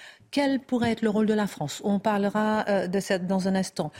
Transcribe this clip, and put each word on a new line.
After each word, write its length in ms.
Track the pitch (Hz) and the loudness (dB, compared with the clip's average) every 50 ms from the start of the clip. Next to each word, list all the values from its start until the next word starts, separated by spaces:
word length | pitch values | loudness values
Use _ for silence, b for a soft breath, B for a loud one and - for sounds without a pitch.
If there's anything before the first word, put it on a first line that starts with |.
| B B B B B - | B B B B B -4
Quel 280 | - 285 285 277 269 254 | -2 0 2 2 2 0
pourrait 340 | - - 254 233 240 233 220 | -2 -2 -2 0 2 0 0
être 100 | - 226 | 0 0
le 80 | 214 | 0
rôle 160 | 196 220 220 | 2 2 2
de 60 | 208 214 | 2 2
la 100 | 214 208 | 2 0
France ? 340 | 185 - - 151 139 - - - | -2 -4 -6 -6 -6 -6 -4 -2
On 160 | 208 202 190 | 0 0 2
parlera, 680 | - 220 208 202 202 202 196 214 214 214 214 214 - | 2 2 2 2 0 0 0 0 0 2 2 0 0
euh, 200 | - 202 190 180 | 2 0 0 0
de 120 | 180 180 196 | 0 0 -2
cette 280 | 185 - 202 180 185 | 0 0 0 0 0
dans 200 | 175 190 190 180 | 0 0 0 0
un 60 | 190 190 | 2 0
instant. 380 | 190 185 - - - 160 151 B | 0 0 -2 -4 -4 -6 -6 B